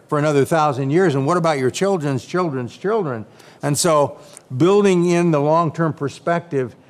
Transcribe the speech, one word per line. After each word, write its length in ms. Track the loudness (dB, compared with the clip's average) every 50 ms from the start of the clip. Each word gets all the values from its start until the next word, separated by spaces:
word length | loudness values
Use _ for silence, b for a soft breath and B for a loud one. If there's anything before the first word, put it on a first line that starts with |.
| B _
for 100 | -2 -2
another 260 | 0 2 2 2 2
thousand 460 | 2 2 0 0 0 0 -2 -4 -2
years. 240 | 0 2 2 2 2
And 100 | 0 0
what 120 | 0 0
about 220 | 0 0 0 0 0
your 120 | -2 -2
children's 540 | -2 -2 -2 -2 -2 -2 -2 -4 -4 -4 -6
children's 520 | -4 -4 -4 -4 -2 -4 -6 -8 -10 -10
children? 500 | -8 -4 -4 -2 -2 -2 -4 -6 -8 -10 B B B B B B B -4
And 160 | -4 -2 0
so 400 | 0 2 2 2 2 0 B B B B B B B -10 -2
building 520 | 0 2 4 4 4 4 4 4 2 2 2
in 220 | 2 2 2 2
the 80 | 2 2
long-term 540 | 2 2 2 2 0 -2 -2 -2 -2 -2 -2
perspective, 800 | -4 -6 -8 -8 -6 -4 -4 -4 -4 -4 -4 -4 -4 -4 -4 -8 b b b